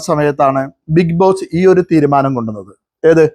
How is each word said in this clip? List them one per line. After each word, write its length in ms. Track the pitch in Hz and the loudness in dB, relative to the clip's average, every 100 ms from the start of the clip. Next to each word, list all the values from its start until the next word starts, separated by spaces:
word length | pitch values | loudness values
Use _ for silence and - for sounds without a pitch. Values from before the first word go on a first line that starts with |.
| 151 | -4
സമയത്താണ് 540 | 156 147 143 143 135 135 - - 160 | -2 -2 0 0 0 -6 -12 -4 -2
ബിഗ് 200 | 175 165 | 0 0
ബോസ് 240 | 190 190 - 160 | 0 0 -4 0
ഈ 20 | 185 | 2
ഒരു 100 | 180 175 | 2 2
തീരുമാനം 420 | 165 143 139 135 131 | 0 2 0 0 -4
കൊണ്ടുവന്നത്. 360 | 113 104 95 95 _ _ 160 | -6 -10 -16 -20 _ _ 0
ഏത്? 140 | 160 156 | 2 2